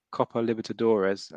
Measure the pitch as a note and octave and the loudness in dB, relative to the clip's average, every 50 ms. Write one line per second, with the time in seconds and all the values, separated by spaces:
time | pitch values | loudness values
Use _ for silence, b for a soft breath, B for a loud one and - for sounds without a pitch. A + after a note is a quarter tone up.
0 | _ _ - - B2+ - - A#2+ A2+ A2+ A#2 A2 A2 - A2 - A#2 A2+ A2+ G#2 | _ _ -4 -4 -4 -2 0 -2 0 0 -2 -4 -4 -8 -4 0 2 2 4 4
1 | F#2+ G2 G2+ G2 - - - | 2 2 0 -2 -6 -12 -10